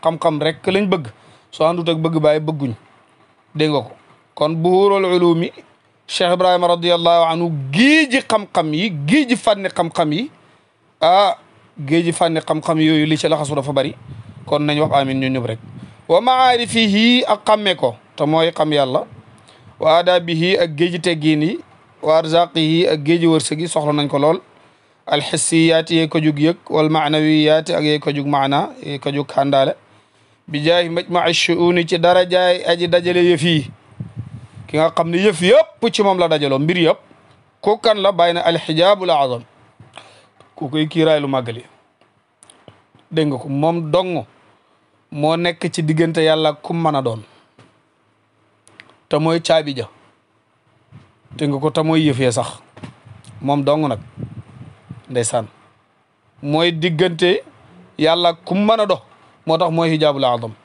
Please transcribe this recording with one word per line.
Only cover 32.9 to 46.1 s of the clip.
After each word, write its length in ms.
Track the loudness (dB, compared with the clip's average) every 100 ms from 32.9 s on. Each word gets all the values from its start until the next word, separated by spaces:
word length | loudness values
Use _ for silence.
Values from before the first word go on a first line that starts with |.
| 0 2 2 2
yëf 120 | 2
yi. 280 | 2 0 -2 -14 _ _ -16 -14 -16 -16 -20 -20 -6
Ki 100 | 0
nga 140 | 0 0
xam 140 | -2
ne 80 | 2
yëf 220 | 0 2
yëpp 500 | 4 4 4 0 -4
ci 100 | 0
moom 160 | 0 2
la 100 | 2
dajaloo, 300 | 0 0 -2
mbir 180 | 0 2
yëpp. 200 | 2 0 _ _ _ _ _ _
Ku 180 | -2 0
kan 160 | 0 2
la? 120 | 0
Bayna 280 | 2 2 2
alxijaabul 680 | 0 -2 -2 2 2 2 2
azam. 320 | 0 0 -4 -10 _ _ _ -20 -20 -20 -20 _ _ _ -12
Ku 120 | -6
koy 160 | -4 -2
kiiraay 320 | 0 2 2
lu 80 | 0
màgg 200 | -4 -4
li. 160 | -12 -16 _ _ _ _ _ _ _ _ _ -20 -20 _ _ _
Dégg 160 | -2 -2
nga 100 | -2
ko, 100 | -6
moom 420 | -2 -2 -2 -2
dong 340 | -2 -2 -6 -8 _ _ _ _ _ _ _ _
moo 260 | -4 -2 0
nekk 320 | -2 -4 -6
ci 100 | -4
diggante 360 | -2 0 0